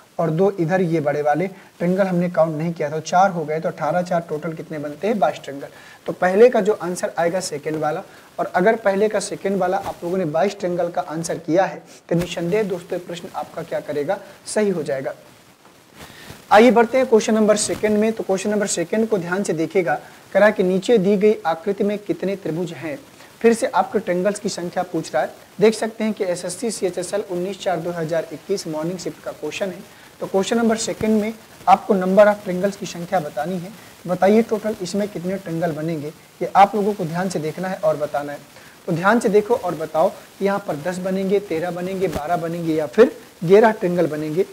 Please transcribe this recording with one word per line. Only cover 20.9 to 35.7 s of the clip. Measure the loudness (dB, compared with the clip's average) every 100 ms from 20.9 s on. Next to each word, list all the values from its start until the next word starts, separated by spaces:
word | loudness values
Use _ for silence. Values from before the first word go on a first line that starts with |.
| 4
दी | 4 4
गई | 4 2 -2
आकृति | -2 -4 -2
में | -2 -2
कितने | -4 -4 -4 -4
त्रिभुज | -6 -4 -6
हैं। | -8 -10 -12 -14 -20 -20 2
फिर | 2
से | 4 2
आपके | 0 0 -2
ट्रायंगल्स | -2 0 0 -2
की | -4
संख्या | -6 -6 -4 -4
पूछ | -4 -2
रहा | -2
है। | -4 -6 -16 2
देख | 2
सकते | 2 -4 -2
हैं | -4
कि | -2
एसएससी | -2 -2 -6 -6 -6
सीएचएसएल | -2 -4 -4 -4 -6 -4
उन्नीस | -6 -6 -4
चार | -4 -2
दो | -4
हज़ार | -6 -2 -4 -4
इक्कीस | -10 -6 -4 -4
morning | -6 -4 -6
shift | -8 -10
का | -12
question | -10 -8 -6 -6
है। | -6 -16 -20 -20 -12
तो | -2
क्वेश्चन | 0 2 2
नंबर | 2 0
सेकंड | -2 -2 0 2
में | 0 -6 -16 -4 4
आपको | 4 4 2
number | 4 6 6
of | 4
triangles | -2 -2 -2 -2
की | -8
संख्या | -8 -2 -2
बतानी | -2 -4 -4 -4
है। | -8 -14 -20 -14 -6
बताइए | 2 4 6
total | 4 -2 -4 -4
इसमें | -4 -4 -4
कितने | -6 -6 -6
triangle | -6 -4 -2